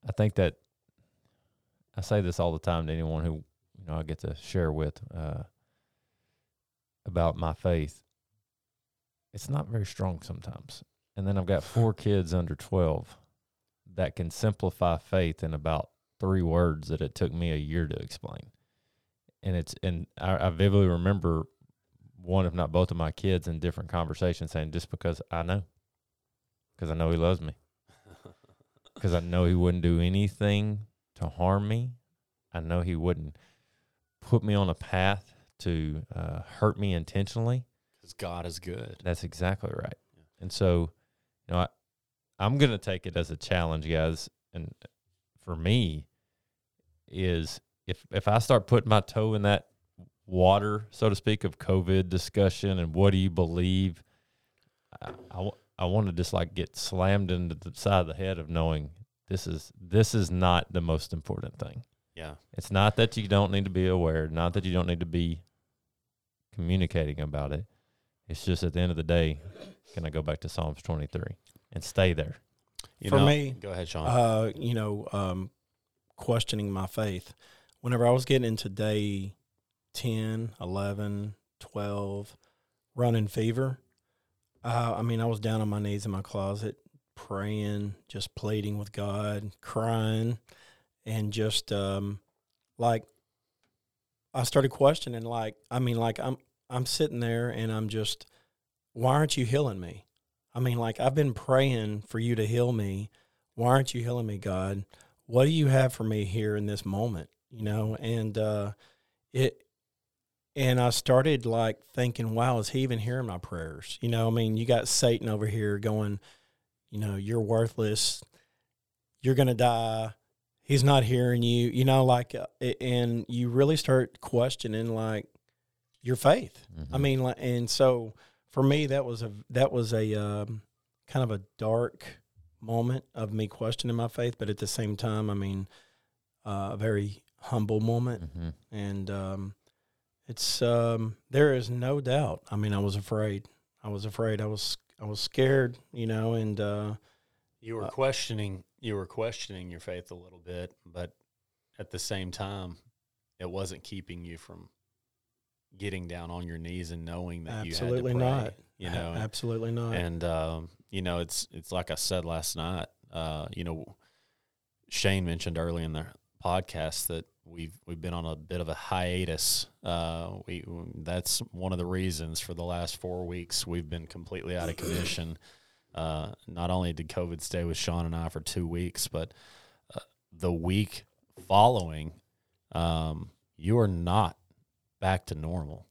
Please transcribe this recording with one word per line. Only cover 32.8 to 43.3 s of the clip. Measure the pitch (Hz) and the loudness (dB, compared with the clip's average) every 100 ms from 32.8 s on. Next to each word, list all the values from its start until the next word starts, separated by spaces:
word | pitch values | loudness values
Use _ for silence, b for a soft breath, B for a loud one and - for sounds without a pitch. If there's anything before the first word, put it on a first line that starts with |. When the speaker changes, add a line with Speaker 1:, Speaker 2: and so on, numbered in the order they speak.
Speaker 1:
he | 87 85 | 0 0
wouldn't | 85 85 78 b b b b b b b b _ | 0 -2 -4 b b b b b b b b _
put | - 120 | 0 2
me | 104 | 4
on | 101 95 | 2 2
a | |
path | 80 - 95 95 101 - b b _ | 0 -2 2 2 2 -6 b b _
to, | 85 82 78 78 - | -2 0 -2 -4 -8
uh, | 87 80 - | -8 -6 -8
hurt | - - 104 - | -12 0 2 2
me | 101 | -2
intentionally." | 87 80 98 98 117 113 127 123 _ _ _ | -2 -2 -2 -2 0 0 0 -4 _ _ _
Speaker 2:
'Cause | 85 | -20
God | - 92 87 87 | -10 -8 -6 -8
is | 82 | -8
good. | 90 85 58 - | -10 -10 -10 -8
Speaker 1:
That's | 90 85 | -4 -2
exactly | 87 - 90 98 - | -4 -2 0 0 -4
right. | - - - _ _ | -4 -6 -10 _ _
Speaker 2:
Yeah. | _ _ | _ _
Speaker 1:
And | 92 | -10
so, | - 95 87 82 - _ _ _ _ - | 2 4 6 2 -4 _ _ _ _ -4
you | |
know, | 87 | 0
I, | 90 _ _ _ _ _ _ _ | 0 _ _ _ _ _ _ _
I'm | 98 139 | 2 4
gonna | 143 104 | 4 4
take | - 92 90 | -2 -4 -2
it | 87 | -2
as | 82 | -2